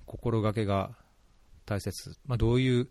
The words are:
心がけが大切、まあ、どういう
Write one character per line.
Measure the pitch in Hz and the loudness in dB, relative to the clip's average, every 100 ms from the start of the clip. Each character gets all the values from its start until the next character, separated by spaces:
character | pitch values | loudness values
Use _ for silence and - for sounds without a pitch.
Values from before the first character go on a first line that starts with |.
| - | -16
心 | - 120 110 | -6 -2 0
が | 107 | 0
け | 107 | 0
が | 101 98 95 - _ _ _ _ - - - | 0 0 -2 -8 _ _ _ _ -20 -16 -6
大 | 98 | -4
切、 | 101 - 95 - | -4 -8 -12 -14
ま | 135 | -4
あ、 | 120 | 2
ど | 113 | 4
う | 123 | 4
い | 131 123 | 4 2
う | 127 | 0